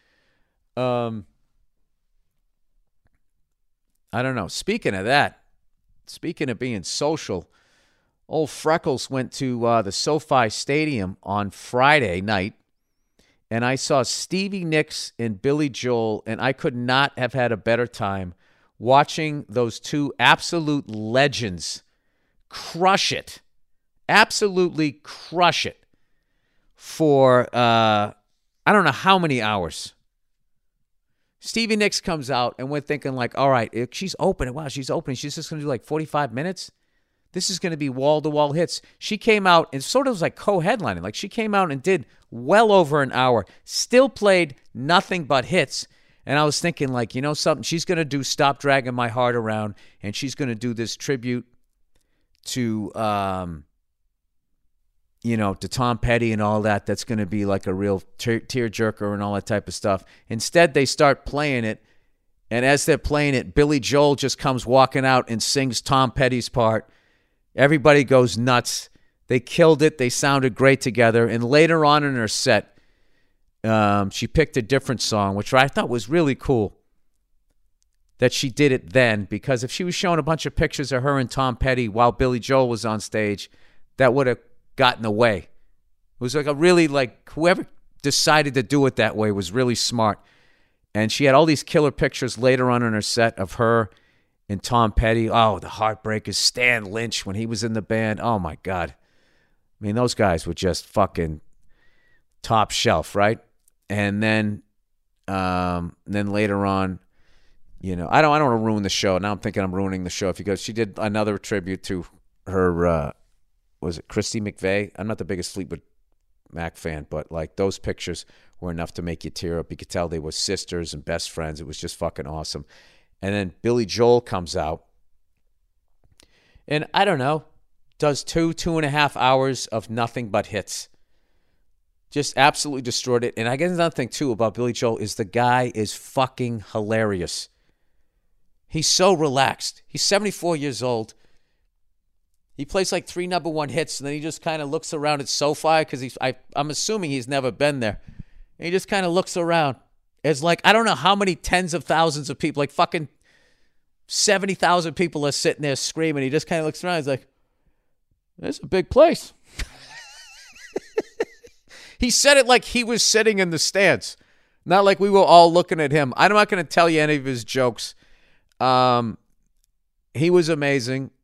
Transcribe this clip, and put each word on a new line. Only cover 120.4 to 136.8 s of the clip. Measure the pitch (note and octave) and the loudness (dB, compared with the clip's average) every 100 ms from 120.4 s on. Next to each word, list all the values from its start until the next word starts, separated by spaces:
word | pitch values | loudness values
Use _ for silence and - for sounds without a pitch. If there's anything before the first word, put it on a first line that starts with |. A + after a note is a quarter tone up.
| - F#2+ - F2 E2 | -6 -6 -6 -8 -8
and | D2+ | -10
best | D#2 E2+ - | -6 -6 -6
friends. | - D#2+ D2 | -8 -8 -8
It | D2+ | -12
was | D#2 | -12
just | E2+ - | -12 -6
fucking | E2 - C#2 | -8 -8 -10
awesome. | D#2 D#2 D2 C#2+ - _ _ _ - | -10 -10 -12 -14 -20 _ _ _ -10
And | F#2+ | -6
then | G#2 F#2 - | -4 -6 -4
Billy | A2+ B2 | -2 0
Joel | G#2 F#2+ A#2+ A#2+ | 0 2 4 4
comes | - F#2+ E2+ F#2 | 2 -8 -6 -4
out | D#2 E2+ _ _ _ _ _ _ _ _ _ _ _ _ _ _ _ _ _ _ - | -4 -6 _ _ _ _ _ _ _ _ _ _ _ _ _ _ _ _ _ _ -6
and, | D3+ - | -6 -2
I | - | 0
don't | G3+ D#3 | 2 2
know, | B2+ D#3 - _ _ _ _ - | 0 -2 -6 _ _ _ _ -2
does | D3+ C#3 | -2 -2
two, | - E3+ E3 | -4 -2 -2
two | D#3+ F3 E3 | -2 -2 -2
and | D3 | 0
a | |
half | D3 C#3+ - | 0 0 0
hours | B2+ C3 C3+ B2 - | 2 2 0 -4 -6
of | A2+ G2+ | -8 -6
nothing | A2+ A#2 - A2+ | -6 -6 -6 -4
but | G#2 - | -4 -4
hits. | G#2 - - - _ _ _ _ _ _ _ _ _ _ _ _ | -6 -8 -12 -14 _ _ _ _ _ _ _ _ _ _ _ _
Just | C#3+ C#3 - | -6 -4 4
absolutely | C#3 - D3 C3+ | 4 4 -4 -6
destroyed | B2 - - A#2+ | -6 -6 0 0
it. | A#2+ - | 0 -4
And | A2+ | -4
I | C3+ | -2
guess | F3 | -2
another | F3 E3+ | 0 -2
thing, | - A#2+ | -2 -6
too, | - C#3+ | -4 -2
about | G#2+ A2+ | 0 0
Billy | G#2+ B2 | 0 -4
Joel | A#2 A#2+ A2+ | -2 -2 -2
is | G#2 - | -6 -6
the | |
guy | G#2 A#2 B2 B2 B2 | -4 0 2 2 0
is | A2 G#2 | -2 -6
fucking | - - - C3 - A#2+ A#2 G2 | -6 -8 -2 -2 -2 -6 -6 -8
hilarious. | A2+ | -6